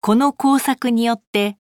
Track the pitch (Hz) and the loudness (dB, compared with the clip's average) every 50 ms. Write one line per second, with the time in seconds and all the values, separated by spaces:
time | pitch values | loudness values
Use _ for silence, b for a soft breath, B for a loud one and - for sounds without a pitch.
0 | - 202 214 233 277 285 269 _ - 269 269 269 - - 262 254 - 247 240 226 | 0 0 0 2 2 0 -2 _ 0 2 2 2 2 -2 -4 -2 -2 -2 0 0
1 | 233 233 233 226 _ _ - 208 202 208 202 _ _ | 0 0 -2 -4 _ _ -4 -2 -2 -2 -6 _ _